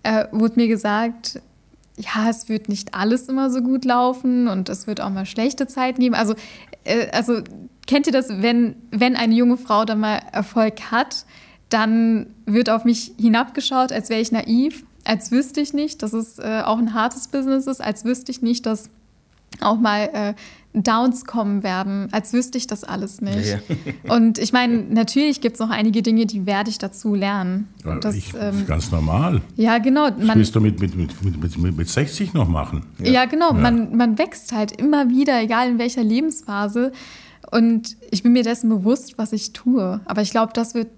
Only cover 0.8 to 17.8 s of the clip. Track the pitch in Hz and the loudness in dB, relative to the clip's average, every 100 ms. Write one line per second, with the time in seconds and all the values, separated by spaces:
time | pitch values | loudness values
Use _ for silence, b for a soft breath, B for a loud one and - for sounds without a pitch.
0.8 | 208 208 233 233 - - _ _ _ _ | 0 0 -2 -6 -12 -14 _ _ _ _
1.8 | - - 208 220 220 220 - 220 214 196 | -20 -16 -8 -2 0 0 -2 -6 -4 -6
2.8 | - 185 208 254 - 262 269 254 247 262 | -6 -2 0 0 0 -2 0 0 0 0
3.8 | 262 240 247 254 254 247 240 190 185 196 | 2 2 2 0 0 2 2 0 -2 -4
4.8 | - 208 196 190 196 - 240 269 262 - | -4 -6 -4 -4 -6 -2 -2 -2 -4 -2
5.8 | 254 262 247 226 220 220 B B B - | -2 2 2 2 0 -2 B B B -14
6.8 | - 226 214 - 240 226 - - - _ | -2 -2 0 -2 0 -2 -4 -16 -20 _
7.8 | - 277 294 254 254 196 226 240 233 - | 0 2 4 2 0 0 2 4 2 -2
8.8 | - 214 247 254 233 226 240 247 254 208 | -8 0 2 2 2 4 4 2 2 0
9.8 | 226 214 214 208 - - 196 233 220 214 | 2 0 0 -2 -4 -6 -2 0 0 0
10.8 | - 233 294 - - B B B _ 226 | -4 -2 -2 -6 -12 B B B _ 0
11.8 | 220 226 226 220 - - - 214 226 220 | 2 4 4 2 -2 -10 0 2 2 2
12.8 | 233 233 - - 226 226 269 - - 262 | 2 2 -2 0 4 4 0 -4 -2 0
13.8 | 254 - - 220 226 226 - 233 285 - | 0 -2 -2 -2 0 -2 2 2 2 -4
14.8 | - _ - 220 - 240 269 - 285 294 | -20 _ -2 -2 0 0 0 -2 -4 -2
15.8 | 302 - 214 220 226 - - 220 - 226 | -4 -6 -6 -4 -4 -6 -4 -4 0 0
16.8 | 226 220 233 262 - 277 269 269 269 262 | 0 0 -2 -4 -6 -4 0 0 0 -4